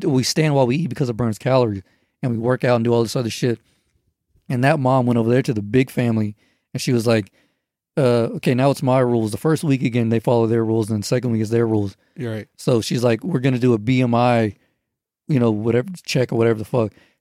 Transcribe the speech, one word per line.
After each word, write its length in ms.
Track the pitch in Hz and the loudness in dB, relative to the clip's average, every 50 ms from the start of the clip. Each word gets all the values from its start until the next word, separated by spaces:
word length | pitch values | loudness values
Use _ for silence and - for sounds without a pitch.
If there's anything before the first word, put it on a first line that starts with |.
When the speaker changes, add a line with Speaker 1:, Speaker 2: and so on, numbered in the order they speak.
| - | 0
Speaker 1:
we 180 | 156 135 131 117 | 0 0 0 0
stand 320 | - - 160 156 156 143 | -2 -2 0 0 0 2
while 100 | 139 131 117 | 2 2 0
we 80 | 127 | 0
eat 120 | 165 160 127 | -2 -4 -4
because 220 | 117 - 143 120 | -4 -4 -4 -4
it 60 | 117 | -4
burns 220 | 104 123 113 104 - | -4 -2 -4 -4 -4
calories. 420 | - 131 135 131 123 110 101 98 - _ _ _ _ _ _ - - | -2 0 2 2 2 2 -2 -6 -8 _ _ _ _ _ _ -8 -6
And 80 | 127 | -4
we 80 | 117 110 | -4 -2
work 240 | 113 123 127 127 - | -2 -2 -2 0 2
out 140 | 127 123 | 2 2
and 80 | 117 113 | 2 2
do 100 | 120 117 | 2 2
all 80 | 117 117 | 2 0
this 140 | 104 - | 0 -2
other 140 | 135 120 110 | -4 -4 -4
shit." 280 | - - - 127 113 - _ _ _ _ _ _ _ _ _ _ _ _ _ _ _ _ _ - | -4 -4 -2 -2 -2 -4 _ _ _ _ _ _ _ _ _ _ _ _ _ _ _ _ _ -6
And 140 | 131 120 127 | -2 0 2
that 160 | 143 - - | 2 2 2
mom 280 | 131 127 131 135 123 | 2 2 2 2 2
went 120 | 123 117 120 | 2 2 2
over 100 | 110 117 | 2 2
there 140 | 123 131 127 | 2 2 2
to 100 | - 123 | 0 -2
the 80 | 107 104 | -4 -4
big 280 | 104 110 127 135 - | 0 0 0 0 0
family, 460 | - 131 123 120 113 110 107 104 104 _ _ _ _ _ _ _ - | 0 -2 -2 0 0 0 -2 -4 -6 _ _ _ _ _ _ _ -10
and 80 | 123 | -8
she 120 | - 147 127 | -4 0 0
was 120 | 120 107 | 0 2
like, 280 | 117 113 110 98 - _ _ _ _ _ _ _ _ _ _ _ _ - | 2 2 0 0 -4 _ _ _ _ _ _ _ _ _ _ _ _ -4
uh, 340 | 165 139 123 120 117 113 - 240 | 0 2 2 2 2 0 -2 -4
"Okay, 180 | 156 - 156 127 | -4 -2 0 0
now 160 | 120 131 143 | 2 2 2
it's 120 | 135 - 147 | 0 0 0
my 180 | 127 127 131 | 0 2 2
rules." 320 | 127 120 120 117 110 107 110 | 2 2 2 0 0 -2 -4
The 60 | 110 | -4
first 260 | - 160 160 - - | -2 -2 -2 0 0
week, 180 | 151 135 127 139 | 0 -2 0 0
again, 260 | 127 113 120 117 113 | -2 -2 0 0 0
they 100 | 117 113 | 0 0
follow 260 | - - 123 117 113 | 0 2 2 2 2
their 180 | 110 117 117 113 | 2 0 0 0
rules, 240 | 110 110 113 107 101 | 0 0 -2 -2 -2
and 140 | 113 104 101 | -2 -4 -2
the 40 | |
second 260 | - 127 123 113 123 117 | -2 -2 -2 -2 -2 -2
week 100 | 110 110 | -2 -2
is 80 | 104 | 0
their 160 | 117 117 117 | 0 0 0
rules. 300 | 113 110 107 101 98 - _ _ _ _ | 2 0 0 -2 -2 -6 _ _ _ _
Speaker 2:
You're 180 | - 131 113 110 | -12 -10 -10 -10
right. 160 | 107 104 - _ | -10 -12 -16 _
Speaker 1:
So 240 | - - 151 127 113 | -8 -2 0 0 0
she's 220 | 101 - - 123 117 | 0 0 -2 0 2
like, 220 | 123 113 110 - | 2 0 0 -2
"We're 160 | 185 165 131 | -4 -4 -2
gonna 180 | 123 139 131 120 | 0 0 0 2
do 140 | 127 127 120 | 2 2 2
a 60 | 107 | 2
B 220 | 104 123 131 127 127 | 2 0 0 2 2
M 120 | 120 120 | 2 2
I, 400 | 117 120 123 120 117 113 104 - _ _ _ _ _ _ _ _ _ _ _ _ _ _ | 2 2 4 2 2 2 0 -2 _ _ _ _ _ _ _ _ _ _ _ _ _ _
you 140 | - 156 127 | -2 0 2
know, 100 | 120 117 | 2 2
whatever, 380 | 107 104 107 117 113 120 127 101 90 - - | 0 0 0 0 0 0 0 -2 -8 -14 -10
check 280 | - - 135 123 - - | -4 -2 -2 -2 0 0
or 40 | 117 | 2
whatever 220 | 113 117 113 107 | 2 2 2 0
the 40 | 104 | -4
fuck." 280 | - - 123 110 101 - _ _ _ _ _ | -4 -2 -2 -2 -2 -4 _ _ _ _ _